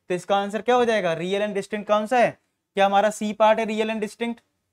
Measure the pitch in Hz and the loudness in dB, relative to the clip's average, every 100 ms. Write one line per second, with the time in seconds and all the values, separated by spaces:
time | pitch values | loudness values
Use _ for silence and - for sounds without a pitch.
0 | - 180 - 196 202 208 240 247 240 214 | -6 -6 -2 -2 -2 -4 2 2 2 0
1 | 180 160 180 196 208 202 196 214 202 208 | 0 -2 -2 -2 -2 -4 -6 -8 0 0
2 | 214 247 190 - _ _ _ 190 196 196 | 2 2 2 0 _ _ _ 0 2 4
3 | 208 - 214 208 214 220 220 214 220 220 | 2 0 -6 2 4 4 0 -4 -4 -4
4 | 208 - 233 233 _ _ _ | -8 -8 -10 -10 _ _ _